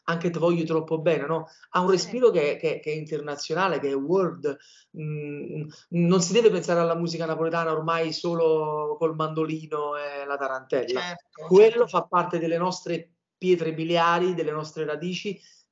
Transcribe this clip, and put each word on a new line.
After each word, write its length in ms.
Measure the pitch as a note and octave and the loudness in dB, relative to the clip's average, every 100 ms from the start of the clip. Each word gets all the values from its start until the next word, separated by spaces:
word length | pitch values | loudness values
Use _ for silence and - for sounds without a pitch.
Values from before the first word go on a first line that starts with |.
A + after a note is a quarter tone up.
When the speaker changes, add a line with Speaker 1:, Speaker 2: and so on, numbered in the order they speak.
Speaker 1:
anche 240 | - E3+ F3 | -6 -2 -2
Te 100 | E3 | 0
voglio 260 | E3 E3+ | 2 2
troppo 360 | D#3+ D#3+ D#3 D#3+ | 2 -2 0 0
bene, 240 | D#3+ D3+ | 2 0
no? 240 | C#3+ E3 - - - | 0 -4 -6 -18 -4
Ha 100 | F#3 | 0
un 60 | F#3 | 2
Speaker 2:
Sì. 60 | |
Speaker 1:
respiro 380 | F#3 F3 A#3 A#3+ | 2 0 4 4
che, 280 | F3+ D3 - | 6 2 0
che, 180 | D#3+ D3+ | -2 -4
che 120 | D#3 | -6
è 20 | |
internazionale, 840 | D#3 D#3 D#3 D3 C#3+ - D#3+ F#3+ C#3+ | -6 -6 -8 -6 -8 -6 -2 0 0
che 80 | C#3 | -2
è 80 | C#3 | -2
world. 580 | C#3+ F#3+ F3+ - - - - - _ D#3 | 0 2 0 -2 -6 -6 -12 -20 _ -12
Mm, 680 | D3+ D3+ D3 D3 - D3+ D#3 - - | -8 -8 -8 -10 -10 -10 -10 -14 -6
non 300 | E3+ E3+ F#3+ | 2 4 4
si 140 | F3 | 4
deve 160 | G#3 A3 | 4 4
pensare 300 | F3+ D#3+ E3+ | 4 0 2
alla 140 | E3+ | 2
musica 300 | E3 E3+ D#3+ | 0 -2 -4
napoletana 480 | E3 D#3 E3 E3+ D#3+ | -4 -2 -2 0 -2
ormai 400 | D#3 D#3+ E3 D#3+ | -2 -2 -2 -2
solo 840 | D#3+ F3 E3+ D#3+ D#3 D#3 D3+ D3+ D3+ | -4 -4 0 2 2 0 -4 -4 -2
col 160 | D#3+ | -2
mandolino 840 | D#3 D#3 D#3 D#3 D#3+ D#3 D3+ D3 D3 | -2 -4 -2 -4 -4 -6 -6 -4 -6
e 300 | D3 C#3+ C#3 | -6 -8 -6
la 100 | C#3+ | -4
tarantella. 640 | C3+ C3 - C#3 A#2+ B2+ | -4 -6 -4 -2 -2 -4
Speaker 2:
Certo, 460 | F3+ F3 _ - D#3+ | -4 -10 _ -10 4
Speaker 1:
Quello 240 | F#3 A3 | 8 8
Speaker 2:
certo. 160 | A#3 A#3 | 6 2
Speaker 1:
fa 160 | F3+ | 0
parte 360 | - F3+ E3 F3 | 0 0 0 -2
delle 200 | E3 E3 | -2 0
nostre 540 | F3+ F3 F3+ E3 - _ _ - | -2 -4 -6 -6 -8 _ _ -4
pietre 340 | F#3 F3 D#3+ | 2 2 2
miliari, 600 | D#3 D#3+ E3+ E3+ E3+ F3+ | -4 0 2 4 4 2
delle 180 | E3+ D3+ | 0 -2
nostre 320 | D3+ D#3 D#3+ | -4 -6 -6
radici, 560 | D3+ D3+ F3 F3+ G3+ F#3 _ _ _ | -6 -4 -6 -6 -8 -10 _ _ _